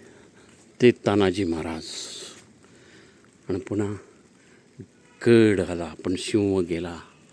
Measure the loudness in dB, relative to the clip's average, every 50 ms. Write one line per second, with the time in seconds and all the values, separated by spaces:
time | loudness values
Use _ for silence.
0 | -20 -20 -20 -20 -20 -20 _ -20 -20 -20 -20 -20 _ _ _ 4 4 4 4 4
1 | 2 0 2 4 2 2 2 0 -2 -4 -4 -4 -6 -8 -8 -10 -10 -12 -12 -12
2 | -12 -14 -14 -16 -16 -18 -18 -20 -20 -20 _ _ -20 -20 -20 -20 -20 -20 -20 -20
3 | -20 -20 _ _ _ _ _ _ _ -8 -8 -8 -6 -6 -4 -4 -4 -4 -6 -10
4 | -14 -20 -20 -20 _ _ _ _ _ _ _ _ _ _ _ -20 -20 -20 _ _
5 | _ _ _ _ 4 6 6 8 8 6 4 2 0 -2 -4 -6 -8 -10 -12 -8
6 | -6 -6 -4 -4 -4 -2 0 0 2 2 2 0 0 -2 -4 -6 -6 -8 -10 -12
7 | -16 -20 -20 _ _ _